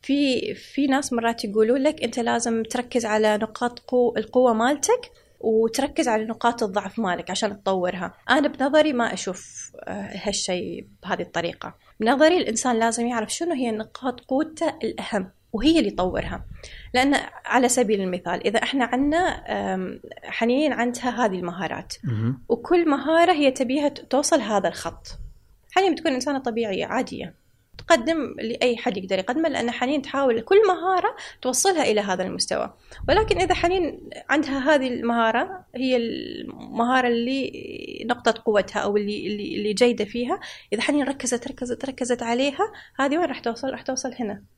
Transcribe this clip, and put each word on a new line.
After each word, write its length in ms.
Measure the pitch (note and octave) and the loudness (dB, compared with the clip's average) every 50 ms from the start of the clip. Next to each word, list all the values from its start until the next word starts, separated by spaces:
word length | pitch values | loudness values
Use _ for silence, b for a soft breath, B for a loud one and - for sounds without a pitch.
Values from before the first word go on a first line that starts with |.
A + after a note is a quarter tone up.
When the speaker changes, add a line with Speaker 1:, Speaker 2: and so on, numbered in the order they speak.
| - | -2
Speaker 1:
في، 520 | - C4+ C#4+ D4 C4+ B3+ - - - - | 0 0 2 2 2 2 0 -2 -4 -8
في 320 | - - - - - C#4 | -10 -12 -10 -4 -2 0
ناس 260 | C#4+ C4 C4+ C#4+ - B3 | 2 2 0 0 -2 -4
مرات 320 | A#3 A3+ A#3 A#3 A#3 - | 0 0 0 -2 -2 -6
يقولوا 340 | G#3 G3 A3 A3 A3 B3 C#4 | -2 2 2 4 4 4 4
لك: 240 | C4 D4+ D4+ - - | 2 0 0 0 -4
"أنت 160 | A#3+ A3+ B3+ | -4 -2 -2
لازم 440 | A#3 A#3 A#3 A#3 A#3+ A#3+ A3+ A3+ A3 | 0 0 0 0 0 0 0 0 -2
تركز 440 | A3 - B3 B3 B3 - B3+ A#3 | -2 -4 -6 -6 -2 -2 -2 0
على 300 | A3 G#3+ G#3+ G#3+ G#3+ G#3+ | 2 2 4 4 4 4
نقاط 420 | G#3 G#3+ G#3+ A3 - B3 A#3+ A#3+ - | 2 0 -4 -4 -4 -4 -4 -4 -6
قو-، 400 | _ - - B3 B3 A#3+ - - | _ 0 2 4 4 4 2 -2
القوة 340 | A3 - - B3+ B3+ B3 A3+ | -6 0 2 4 6 6 4
مالتك 580 | A3 A3+ B3+ D4 D4 - - A4+ A#4+ - - b b b b b b | 4 4 2 2 0 2 2 2 2 0 -8 b b b b b b
وتركز 680 | - A3+ A3 A3 A3+ A3+ A3+ - C4 D4 - - D#4 A#3+ | 0 2 4 4 4 2 2 0 -2 -2 0 0 0 2
على 160 | A3 G#3+ A3 | 2 0 0
نقاط 380 | A3 A3+ - - A3+ A#3 B3 A#3+ | -2 -6 0 0 0 2 2 -4
الضعف 360 | G#3 F#3+ G#3 G3 G#3 - - | -2 -2 -2 -4 -4 -4 -2
مالك 320 | A3+ F#3 F3 E3 E3 - | 0 0 0 -2 -4 -6
عشان 320 | F#3 - - G#3 G#3 G3+ _ | -4 -2 -2 -4 -4 -4 _
تطورها." 520 | G3 F#3+ F#3 F3+ F3+ F#3 F3+ F3+ F3+ - _ _ - | 0 0 0 0 -2 -2 -4 -8 -8 -10 _ _ 2
أنا 180 | A#3+ D#4 C#4+ D4 | 2 4 4 0
بنظري 440 | D4 - C4 C#4 C4+ D#4 D4+ D#4 C#4 | 0 0 -2 4 4 4 4 4 4
ما 200 | A#3+ A#3 - - | 0 0 0 -2
أشوف، 580 | - - G3 F3+ F#3 - - - - - - _ - - | -4 -6 -8 -8 -8 -12 -18 -18 -18 -18 -18 _ -16 -10
آه، 260 | - G3 G3+ G3 G3 G3 G3 - | -10 -8 -8 -8 -10 -10 -6 -6
هالشيء 640 | G#3+ G3 - - - F#3 F3+ - - E3+ - - - - _ - | -4 -4 -4 -2 -2 -2 -4 -4 -6 -8 -10 -12 -16 -20 _ -6
بهذه 200 | F#3 F#3 F3 F3 | -4 -4 -4 -4
الطريقة. 520 | F3 _ E3+ E3+ E3+ - - - - - b b b b b | -4 _ -4 -4 -4 -6 -8 -12 -14 -14 b b b b b
بنظري 360 | G#3+ A3+ B3 C4 D#4 D#4+ F4+ | 2 2 4 6 6 6 6
الإنسان 420 | F#4 C4 - A3+ G#3+ - B3+ A#3+ A3 | 4 2 0 -2 -2 0 0 2 2
لازم 280 | A3+ A#3 A3+ A#3 A#3 | 2 0 0 0 -2
يعرف 280 | A#3+ B3 A#3 G#3+ G#3 - | -2 -2 -2 -4 -4 -4
شنو 180 | - E4+ E4+ E4+ | -4 -2 -2 -2
هي 180 | B3+ C4 A#3+ | -2 -2 -2
نقاط 500 | A3 G#3+ A3 - _ - B3+ C4 B3 - | -2 -4 -6 -10 _ -8 -6 -6 -6 -6
قوته 520 | - - C4 C4+ D#4 D#4 - - E4 D#4 - - - | -6 -2 0 0 0 -2 -2 -2 -2 -2 -2 -2 -6
الأهم 460 | A3 - - G3 - - G3+ F#3+ F#3+ _ _ _ _ - | -6 -6 -6 -8 -4 -4 -4 -4 -6 _ _ _ _ -8
وهي 260 | A3 A3+ D4+ E4 E4 | 0 2 4 4 4
اللي 100 | B3 G3+ | 4 2
يطورها. 560 | F#3+ - F3+ F#3 F3+ G3+ - - F3 - - B B B B B B B B B B | 0 0 -2 0 0 -2 -4 -4 -6 -8 -10 B B B B B B B B B B
لأن 200 | B3 C4 C#4 C#4+ - - - - - - | 2 4 4 4 2 0 -4 -14 -14 -6
على 240 | - G#3 B3 B3+ A#3+ | 0 2 4 4 4
سبيل 320 | B3 C4 B3 G3 A3 G3 | 4 2 2 2 2 0
المثال، 460 | F#3+ F#3 F3+ F3+ - F3 F3+ F#3 - | 0 -2 -4 -4 -2 -4 -4 -2 -2
إذا 160 | - G3+ A#3 - | 0 0 0 0
إحنا 220 | - - C#4 B3 | 0 0 0 0
عنا، 440 | A3+ - B3+ C#4 D4 D4+ E4 F#4 E4+ - - - - G#3+ G3+ G3+ G3 F#3+ | 0 2 0 2 2 2 2 2 0 -2 -4 -6 -6 -4 -4 -2 -2 -2
آم، 260 | F#3 F#3 F3+ - - - - - - - | -4 -4 -6 -8 -12 -14 -18 -18 -16 -14
حنين 480 | - - - A#3 A#3 B3 C4+ D#4 D4+ B3 | -12 -4 -2 0 2 2 4 2 2 2
عندها 520 | G3+ A#3 B3 A#3+ A#3+ - B3+ A3+ G#3+ B3 | 0 -2 -2 -2 -2 -4 -4 -2 0 0
هذه 140 | G#3+ F#3 F3+ | 0 0 -2
المهارات، 560 | F3+ F3 F3 F#3 F#3+ D#3+ - - F#3+ - - - - | -4 -6 -6 -4 -6 -6 -6 -6 -10 -12 -16 -10 -6
Speaker 2:
مهم. 380 | D#3 A#2 G#2+ A2 A#2 C3 - - - | -4 -2 0 0 -2 -2 -4 -2 -2
Speaker 1:
وكل 400 | A#3 A#3 A#3+ - E4+ F4 E4+ D#4+ | -2 -2 2 2 2 4 4 4
مهارة 440 | C#4 C4+ C4+ C#4+ D#4+ E4 E4+ F4 F#4 | 0 0 0 2 4 6 6 6 4
هي 180 | D4 D4 C4+ | 4 4 2
تبيها 380 | C4 - C4+ A#3 B3+ D4+ D4 C#4+ | 2 2 -2 0 0 0 0 0
ت-، 120 | C#4+ - | -2 -2
توصل 400 | - - - C4 D4 - E4+ D4 | -8 -2 0 0 2 4 2 2
هذا 280 | A3 G3+ G#3+ G3+ F#3 F3 | 2 2 0 2 2 0
الخط. 380 | E3 - - E3 - - - - - - - - - - _ _ - _ _ _ - | -4 -4 -8 -10 -10 -10 -16 -16 -14 -14 -14 -16 -16 -20 _ _ -20 _ _ _ 0
حنين 220 | F#4 F#4+ F#4+ D#4 | 2 4 4 2
بتكون 180 | - - D#4+ C4+ | 2 0 -2 -2
إنسانة 260 | B3+ B3+ D4 C#4+ C4+ | 0 -2 -2 -4 -2
طبيعية 480 | C4+ B3 A3+ A3+ A#3 G#3+ F#3+ E3+ - | -2 -4 -2 -2 -2 -2 -2 -4 -4
عادية، 480 | - - B3 B3+ B3 - - - F3+ - _ _ _ _ _ _ _ _ - | -2 -2 -4 -4 -4 -6 -10 -12 -12 -14 _ _ _ _ _ _ _ _ -20
تقدم 560 | - - A3+ - A3+ C#4 E4 D#4+ C#4 G#3 - - | 2 2 2 2 4 0 0 0 -2 -4 -6 -6
لأي 380 | - A3+ - - - B3+ A#3+ | -6 -6 -2 0 2 0 0
حد 200 | A3 - B3+ G3+ | 0 -2 -4 -4
يقدر 220 | G#3 F#3+ F3+ F#3+ F#3 | -4 -4 -2 -2 -2
يقدمه، 300 | F#3 - B3+ D4+ E4 D#4+ | -2 -2 -2 0 0 0
لأن 220 | - - A#3 A#3+ | 0 0 -2 -2
حنين 320 | A#3 - B3 B3+ D4 D4 C4+ | -2 -2 0 0 0 -2 -2
تحاول 380 | - - C4+ C#4 C4 A#3 A3+ | -2 -2 2 2 2 2 0
كل 260 | A#3 - F#4+ G4+ A4+ G4 | 2 6 6 6 8 6
مهارة 480 | F#4 E4 E4 F#4 F#4+ F4+ F4 G#4+ A#4 B B B B B - | 4 2 2 0 0 2 2 0 -2 B B B B B -4
توصلها 420 | B3+ B3+ - - F#4+ F#4+ D#4+ C#4 | -2 0 2 2 2 2 2 2
إلى 160 | - G#3 G#3 | 2 2 2
هذا 220 | G3 G3 F#3 F#3 F3+ | 2 0 -2 -2 -2
المستوى. 520 | F#3+ F3+ F#3 F#3+ - - - - - - B B B B B B - | -4 -2 -4 -2 -2 -2 -4 -4 -6 -8 B B B B B B 2
ولكن 320 | D4 G4 A4 G#4+ G4+ - | 4 4 4 2 2 0
إذا 140 | F#4+ E4+ F4+ | 2 2 2
حنين 460 | - - F4 F4+ F#4+ F4+ C#4+ - - - - - - - - | 2 2 2 2 2 0 -2 -4 -8 -14 -16 -16 -16 -4 0
عندها 460 | C4 D4+ C#4+ C4 C4+ C#4 B3+ C#4 D#4 | 0 2 2 0 -2 -2 4 4 4
هذه 140 | C#4+ C4 C4 | 4 4 0
المهارة، 760 | B3 - - A#3 A#3 A#3 A3+ A3+ A3 A#3 D#4 G4 G4 F#4 - _ - | -2 -2 0 0 2 4 2 4 2 2 0 -2 -6 -14 -16 _ -8
هي 220 | B3 C4 C4 B3+ | -4 0 2 2
المهارة 1120 | A#3+ A#3 A3+ - - - - A1+ - - - - - - - - - A#3 A#3+ C4 C4 B3 B3 | 2 2 0 -4 -6 -8 -8 -10 -10 -10 -12 -12 -14 -14 -10 -2 0 0 4 4 4 4 4
اللي 440 | A#3+ A#3 A#3 B3 C4+ C4+ C4 - - - - - - - - - - - - | 2 2 2 0 -2 -2 -2 -4 -8 -10 -12 -12 -12 -12 -12 -12 -12 -10 -4
نقطة 280 | A3+ A#3+ A#3+ - A#3 A3 A3+ - | -4 -4 0 2 0 0 2 0
قوتها 360 | - G#3 G#3 G3 G3+ - G#3 | 2 2 2 2 0 -2 -4
أو 160 | - G3+ G3+ | -2 0 0
اللي، 300 | G#3 G#3 G3+ G#3 G#3 - | 0 0 -2 -4 -6 -4
اللي، 300 | F#3 G#3 G#3 G#3 - - | -6 -6 -6 -6 -6 -6
اللي 160 | - G#3 G#3+ G#3+ | -4 -2 -2 2
جيدة 320 | F#3+ B3 A#3+ A#3+ A#3+ G3+ | 4 4 4 4 2 -2
فيها، 360 | G3 - A#3+ A#3+ A#3+ F4 G4 B B B B B B - | -4 -2 -4 -2 -2 -4 -4 B B B B B B 2
إذا 100 | G#3 - | 2 2
حنين 220 | - C#4+ D4 C4+ | 4 2 2 2
ركزت، 440 | C4+ C#4 C#4 - - B3 A#3 - C4+ | 0 -2 -4 -2 -2 -2 -2 -4 -6
ركزت، 360 | C#4 - B3+ A#3+ - - - | -8 -8 -6 -6 -6 -6 -6
ركزت 380 | C4+ - - A#3+ A#3+ B3 A#3+ A#3 | -10 -6 -6 0 0 0 -2 0
عليها، 500 | A#3 A#3 A#3+ C4+ C#4+ C4+ C#4 G4 A4 G#4+ B B B B - | -2 0 2 2 0 2 0 -2 -2 -2 B B B B -2
هذه 200 | C4+ C#4 C#4+ E4 | 0 2 2 2
وين 100 | F4+ D4+ | 0 0
راح 100 | C4 - | -2 -4
توصل؟ 320 | - A#3 A#3 A3+ - C4+ | -4 -6 -4 -4 -6 -6
راح 120 | C4+ A#3+ - | -6 -6 -6
توصل 320 | - C4 B3+ - - E3 - | -6 -6 -4 -6 -8 -6 -4
هنا 220 | A#3+ G#3 G#3 G3+ - - _ | -6 -6 -6 -8 -14 -20 _